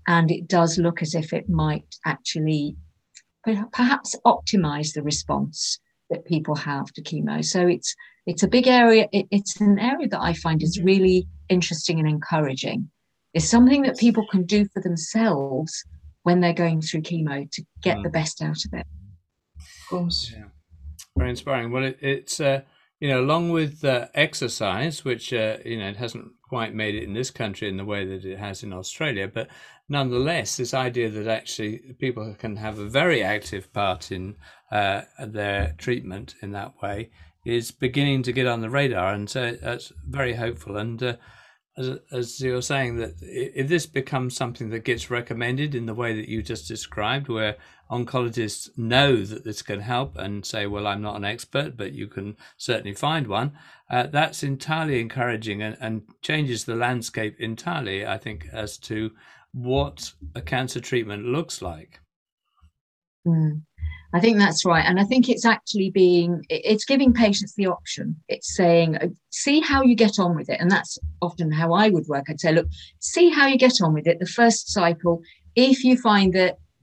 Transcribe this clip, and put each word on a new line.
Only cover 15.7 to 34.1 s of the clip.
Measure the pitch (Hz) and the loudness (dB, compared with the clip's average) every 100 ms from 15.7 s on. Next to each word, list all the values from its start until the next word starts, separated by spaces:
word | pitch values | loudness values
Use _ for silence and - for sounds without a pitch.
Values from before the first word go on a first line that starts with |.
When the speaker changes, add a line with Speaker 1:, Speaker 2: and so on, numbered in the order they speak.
| - - - - - | -8 -14 -18 -20 -4
Speaker 1:
when | 175 180 | 2 4
they're | 175 | 4
going | 165 170 160 | 2 0 0
through | 156 160 | -2 -4
chemo | 156 165 151 139 139 | -4 -2 -2 -4 -8
to | - - - | -12 -14 -4
get | 185 - | -2 -2
Speaker 2:
Mm. | |
Speaker 1:
the | 165 | -2
best | 160 156 - | -2 -4 -4
out | 156 156 | -6 -6
of | - | -6
it. | - - - 95 - _ _ _ - | -10 -12 -16 -20 -20 _ _ _ -20
Speaker 3:
Of | - - - | -20 -20 -8
course. | 180 175 - 117 | -4 -2 -2 -6
Speaker 2:
Yeah. | 110 104 - _ - - - - - | -12 -18 -20 _ -20 -18 -18 -6 -2
Very | 127 | -2
inspiring. | 123 143 131 117 | -2 -2 -2 -2
Well, | 127 | -2
it, | 131 131 | -2 -2
it's, | 139 135 - - | -2 -2 -4 0
uh, | 139 135 - _ _ - | 2 0 -2 _ _ -4
you | 143 | 0
know, | 127 | 2
along | 131 165 170 | 4 2 2
with, | 165 151 151 | 0 0 -2
uh, | 139 123 - | 0 0 0
exercise, | - 156 - 120 - 101 95 160 147 | 0 0 0 -6 -2 -2 0 -2 -4
which, | 131 117 - | -4 -6 -4
uh, | 120 110 - | -2 -2 -2
you | 117 113 | -8 -8
know, | 101 | -8
it | 104 | -8
hasn't | 120 117 - _ | -8 -10 -16 _
quite | - 127 110 | -10 -6 -6
made | 110 107 | -4 -4
it | 107 | -4
in | 110 | -6
this | 107 127 | -6 -6
country | - 110 95 104 | -6 -6 -6 -6
in | 95 | -6
the | |
way | 101 101 95 | -6 -6 -6
that | 95 | -8
it | 92 98 | -10 -10
has | 101 95 | -10 -10
in | 107 | -12
Australia, | 92 95 - 156 101 98 | -12 -10 -6 -4 -4 -4
but | 117 131 - - - - | -8 -10 -14 -20 -20 -8
nonetheless, | 143 131 123 139 170 101 - | -4 -2 0 0 -2 -4 -6
this | 120 | -4
idea | 131 127 120 113 | -2 -2 -2 -2
that | 107 110 | -2 -4
actually | 113 - - 107 117 131 117 | -4 -6 -8 -8 -8 -14 -6
people | 131 117 107 101 | -6 -4 -8 -10
can | 113 104 | -10 -8
have | 107 107 | -8 -8
a | 104 | -2
very | 131 175 135 | 0 2 2
active | 98 104 - 98 - | 0 -2 -4 -10 -8
part | 104 101 90 - | -2 -2 -2 -6